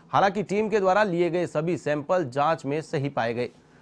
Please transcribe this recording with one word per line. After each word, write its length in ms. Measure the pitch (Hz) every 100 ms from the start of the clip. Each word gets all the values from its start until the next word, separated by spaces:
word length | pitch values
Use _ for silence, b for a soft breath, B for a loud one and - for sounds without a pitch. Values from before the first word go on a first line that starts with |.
| b
हालांकि 340 | 139 196 190
टीम 260 | 180 202 214
के 100 | 208
द्वारा 240 | 190 190
लिए 260 | 214 170 175
गए 180 | 170 165
सभी 300 | 151 165 156
सैंपल 520 | 147 147 139 185 143
जांच 360 | 135 151 165 135
में 160 | 147
सही 280 | 156 156 139
पाए 240 | 135 117
गए। 160 | 117 120 - b b